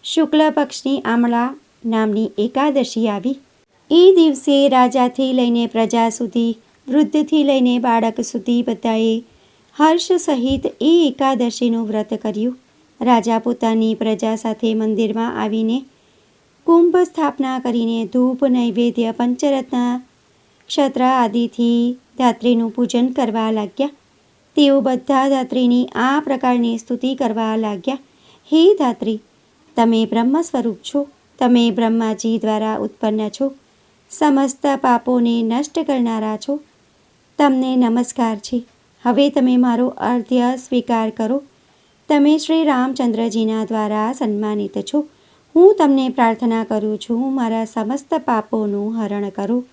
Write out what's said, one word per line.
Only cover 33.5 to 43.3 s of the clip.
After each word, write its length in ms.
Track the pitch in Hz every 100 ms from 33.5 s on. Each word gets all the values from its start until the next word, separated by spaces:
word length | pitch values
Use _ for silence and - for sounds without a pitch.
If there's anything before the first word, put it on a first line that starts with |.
| 269 _ _ _ _ _
સમસ્ત 560 | - 302 269 269 269 285 269
પાપોને 600 | 262 240 247 247 233 233
નષ્ટ 360 | 226 233 294 339
કરનારા 580 | 311 269 233 220 214 214
છો, 220 | - 294 294 _ _ _ _ _ _ -
તમને 380 | 285 262 262 254
નમસ્કાર 640 | 240 233 247 - 226 214
છે. 260 | - 247 240 _ _ _
હવે 260 | 240 247 285
તમે 280 | 285 254 247
મારો 300 | 247 233 247
અર્ધ્ય 680 | - - 247 233 254 247 254
સ્વીકાર 540 | - 247 240 226 220
કરો. 320 | 220 220 277 285 _ _ _ _ _ -
તમે 280 | 294 285 311
શ્રી 260 | 302 320
રામચંદ્રજીના 1040 | 302 262 254 254 247 214 226